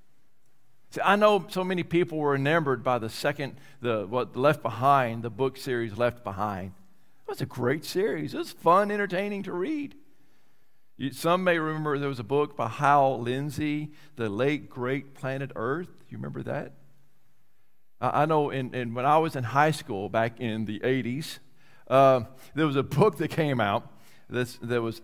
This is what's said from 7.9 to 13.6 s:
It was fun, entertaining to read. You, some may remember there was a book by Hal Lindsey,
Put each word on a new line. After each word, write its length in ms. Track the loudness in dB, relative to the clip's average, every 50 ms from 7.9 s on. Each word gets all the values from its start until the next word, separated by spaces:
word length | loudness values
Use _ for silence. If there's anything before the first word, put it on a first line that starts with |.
| -2 -2 0 0 -2 -4 -6 -6 -6
It 60 | -8
was 120 | -8 -10
fun, 400 | -8 -2 2 4 4 4 4 2
entertaining 520 | 0 -2 -2 -2 -2 -2 -2 -4 -4 -6 -8
to 100 | -6 -6
read. 420 | -4 -4 -4 -4 -6 -6 -10 -12 -16 -20 -20 -20 -20 -20 -20 -20 -20 -20 -20 -20 -20 -20 -20 -20 -20 -20 -20 -12
You, 160 | -6 -6 -6 -6
some 320 | -2 0 2 2 2 4
may 140 | 2 2 2
remember 380 | 0 -2 -4 -2 -2 -2 -2
there 120 | 0 -2 -4
was 100 | -4 -6
a 60 | -4
book 320 | 0 2 0 0 0 -2
by 100 | -4 -4
Hal 540 | -4 -2 2 4 6 8 8 6 4 2 0
Lindsey, 680 | -2 -2 -2 -2 -4 -4 -4 -4